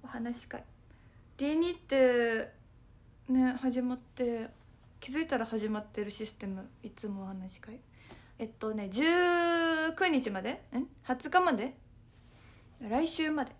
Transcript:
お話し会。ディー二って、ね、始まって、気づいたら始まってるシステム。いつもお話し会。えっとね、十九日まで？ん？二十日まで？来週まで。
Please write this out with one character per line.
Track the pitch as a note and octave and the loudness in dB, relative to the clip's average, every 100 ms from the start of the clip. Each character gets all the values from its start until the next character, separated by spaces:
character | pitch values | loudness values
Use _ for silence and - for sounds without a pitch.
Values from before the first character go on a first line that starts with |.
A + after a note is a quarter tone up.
お | B3 | -10
話 | A#3+ A#3 A#3+ | -6 -6 -6
し | - | -10
会。 | - - - - - - - - - | -14 -14 -20 -20 -20 -20 -20 -20 -4
デ | C#4 | 0
ィ | D#4 | 2
ー | |
二 | F4 | 2
っ | |
て、 | F4 - C4+ B3+ A#3+ A#3 A3+ - - - - - - - - - | -2 0 6 6 6 2 0 -4 -12 -20 -20 -20 -20 -20 -20 0
ね、 | B3+ B3+ B3+ | 4 4 2
始 | C4 B3 | -2 0
ま | B3 B3+ | -2 -4
っ | |
て、 | - - A#3+ A#3 A3+ - - - - - | -10 -4 -2 -2 -6 -14 -20 -20 -20 -16
気 | - | -6
づ | C#4 | -4
い | D#4+ | 0
た | B3+ | 0
ら | |
始 | A3+ A3+ G#3+ | 0 0 0
ま | G#3+ | -2
っ | G#3 | -4
て | - | -6
る | G#3 | -6
シ | G#3 | -6
ス | A3 | -8
テ | - G3 | -8 -8
ム。 | F#3+ G3+ - | -8 -12 -16
い | A3 | -16
つ | - G#3+ | -10 -8
も | G3 | -8
お | F#3+ | -8
話 | F#3+ F#3 | -10 -12
し | - | -14
会。 | - B3 - - - - - - | -16 -18 -18 -20 -20 -20 -20 -10
え | A3 | -10
っ | - | -6
と | A3 | -6
ね、 | G#3+ G3 | -4 -4
十 | G3 D#4+ F4 F4+ F4 E4+ E4+ E4 D#4+ D#4+ D#4+ | 2 4 6 4 4 4 2 2 2 0 0
九 | F#4 | 2
日 | C#4+ A#3+ | 2 0
ま | G3 | -4
で？ | G3+ E4 - | -4 -6 -6
ん？ | B3 D4+ - | -6 -6 -10
二 | - B3+ | -4 -4
十 | D4 | 2
日 | F4+ | 4
ま | F4+ | 4
で？ | A3+ B3+ - - - - - - - - - - - | 2 -2 -8 -20 -20 -20 -20 -20 -20 -20 -20 -20 -16
来 | A3 A#3+ D#4+ | -2 0 2
週 | E4 D#4 | 2 0
ま | D4+ | 0
で。 | B3+ | -4